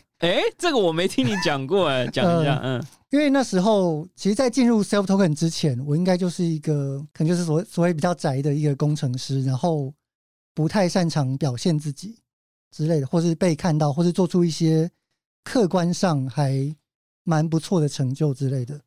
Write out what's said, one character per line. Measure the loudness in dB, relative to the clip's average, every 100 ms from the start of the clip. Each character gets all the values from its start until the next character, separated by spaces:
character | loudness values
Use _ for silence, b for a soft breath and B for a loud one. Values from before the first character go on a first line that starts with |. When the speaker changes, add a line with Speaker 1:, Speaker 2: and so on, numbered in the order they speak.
| _ _
Speaker 1:
诶， | -2 0 -2 -2
这 | 0
个 | 2
我 | 2
没 | 0 -2
听 | 0 -2
你 | 0
讲 | -2 -2 -2
过 | 0 2
诶， | 0 -2
Speaker 2:
<laughs> |
Speaker 1:
讲 | 0
一 | 2 2
下， | 2 -2
Speaker 2:
呃， | -2 -6
Speaker 1:
嗯。 | -8 -16 _
Speaker 2:
因 | 0
为 | 2
那 | 2
时 | 0 0
候， | 2 2 2 -2 -8
其 | -4 -2
实 | 2
在 | 0
进 | 2 4
入 | 2
self | 2 0
token | 2 4 4
之 | 2 0
前， | 0 -2 -2
我 | -2 0
应 |
该 | 2 2
就 | 0
是 | 0
一 | -2 0
个， | -2 -2 -2 -6 -12
可 | -2
能 | 0
就 |
是 | 0
所 | 0 -2
谓， |
所 | -2 0
谓 | 0
比 | 2
较 | 0
宅 | 0 -2 -2
的 | 0
一 | 0
个 | 0 0
工 | 0
程 | 0 -2 -4
师， | -4 -2
然 | -2 0
后 | 0 -2 -4 -10 _ _ _ _ _
不 | -4 0
太 | 2 0
擅 | 0 0
长 | 0 -2 -2
表 | -4 -2
现 | -2 -2
自 | -4
己 | -10 -14 -18 _ _ _ _ _
之 | -6 0
类 | 0
的， | 0
或 | 0
是 | 0
被 | 0 0
看 | 0 0 0
到， | 0
或 | 2
是 | 0
做 | 2 0
出 | 2
一 | 0
些 | 0 2 2 0 -6 _ _ _ _
客 | -4 0 2
观 | 2 0
上 | 0 0 0 -2
还 | -2 -2 0 -4 -8 _ _ _ _
蛮 | -2 0 2
不 | -2
错 | 0 0
的 | 0
成 | -2 -4
就 | 0 -2
之 | 0 -2
类 | -4
的。 | -6 -10